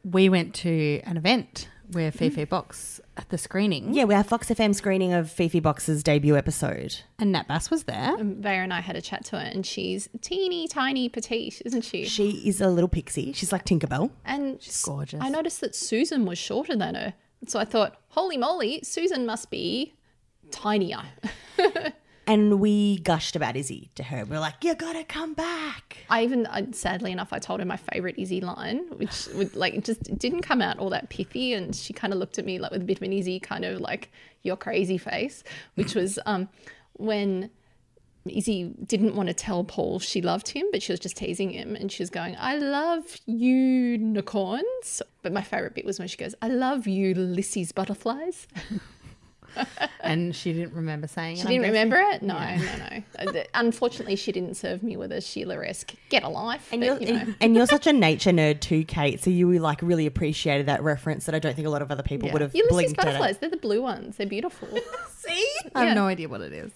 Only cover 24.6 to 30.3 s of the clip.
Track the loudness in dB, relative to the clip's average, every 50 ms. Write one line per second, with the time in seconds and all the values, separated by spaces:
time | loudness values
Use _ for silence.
24.6 | 0 0 0 0 -4 -6 -6 -8 -8 -8 -6 -6 -6 -4 -4 -4 -4 -4 -4 -4
25.6 | -6 -6 -8 -10 -14 _ -20 -20 -2 0 2 4 4 4 2 2 0 0 -2 -4
26.6 | -4 -4 -6 -4 -4 -2 -2 -2 -4 -4 -4 -4 -6 -6 -6 -8 -4 -4 -4 -4
27.6 | -4 -4 -6 -6 -6 -6 -6 -4 -4 -4 -4 -4 -4 -4 -2 -4 -4 -6 -8 -6
28.6 | -6 -4 -4 -4 -4 -6 -6 -6 -6 -4 -4 -8 -10 -8 -2 -2 -2 -2 0 -2
29.6 | -2 0 0 -2 -2 -2 -4 -4 -4 -6 -4 -2 -2 0